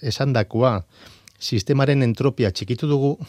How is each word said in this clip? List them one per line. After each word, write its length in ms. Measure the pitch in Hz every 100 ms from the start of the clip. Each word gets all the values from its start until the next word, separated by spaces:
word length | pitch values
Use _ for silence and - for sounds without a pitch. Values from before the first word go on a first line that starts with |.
esandakoa, 840 | 131 - 139 120 104 113 127 101 - _ - - - _
sistemaren 640 | - 110 - 139 139 139
entropia 480 | 120 110 135 - 107
txikitu 380 | - 101 120 151
dugu, 300 | 143 139 151